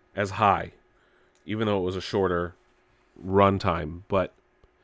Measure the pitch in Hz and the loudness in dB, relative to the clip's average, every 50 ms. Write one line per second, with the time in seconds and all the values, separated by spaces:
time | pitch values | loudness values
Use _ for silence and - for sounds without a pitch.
0 | _ _ - 95 104 95 98 - 107 101 92 82 90 - - _ _ _ _ _ | _ _ -6 -4 -4 -4 0 2 4 4 4 2 -2 -8 -14 _ _ _ _ _
1 | _ _ _ _ _ _ _ _ - 78 104 110 113 107 104 95 90 92 92 92 | _ _ _ _ _ _ _ _ -10 -6 -4 -2 0 0 0 0 0 -2 -4 -4
2 | - - - 101 95 90 87 87 87 85 - _ _ _ _ _ _ _ _ _ | -6 -4 -2 0 0 2 0 0 -2 -4 -8 _ _ _ _ _ _ _ _ _
3 | _ _ - - - 92 95 98 98 98 98 92 - 95 82 85 78 76 82 92 | _ _ -20 -12 -6 0 4 4 6 4 4 2 0 -2 -2 -2 -4 -8 -10 -14
4 | 98 - 101 95 90 - - _ _ _ _ _ _ _ _ _ | -6 -2 -2 0 0 -2 -6 _ _ _ _ _ _ _ _ _